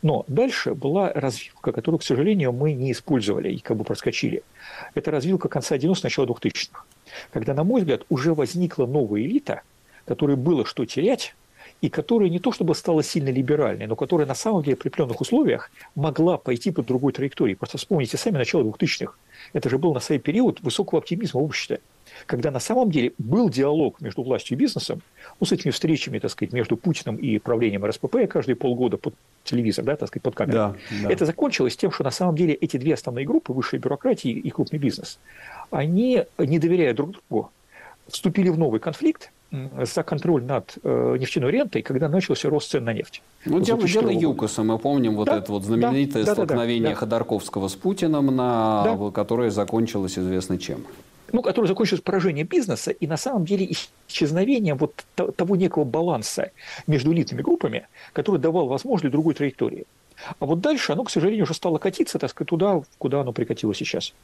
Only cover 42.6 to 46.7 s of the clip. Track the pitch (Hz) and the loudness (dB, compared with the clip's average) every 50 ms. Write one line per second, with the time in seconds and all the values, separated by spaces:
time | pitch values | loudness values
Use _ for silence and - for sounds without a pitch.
42.6 | 147 - - 143 120 117 113 107 - - - - _ _ _ _ - - 151 175 | -2 0 -4 -2 -2 -2 -4 -4 -6 -8 -10 -20 _ _ _ _ -4 0 2 2
43.6 | 190 - 226 233 202 175 180 214 240 220 175 170 165 156 127 - 113 104 - - | 4 2 2 2 2 2 2 2 2 2 2 2 2 2 0 0 -2 -4 -2 0
44.6 | 110 110 113 110 113 139 143 139 123 113 107 104 107 107 113 107 95 - 104 101 | 0 2 0 2 2 2 2 4 2 2 2 2 2 2 0 0 -2 -2 -4 -4
45.6 | 98 101 113 - 233 240 254 139 143 139 143 113 110 - 208 214 196 156 147 120 | 0 0 2 2 4 2 2 2 0 0 0 0 2 2 2 2 2 0 0 0
46.6 | 117 117 | 0 0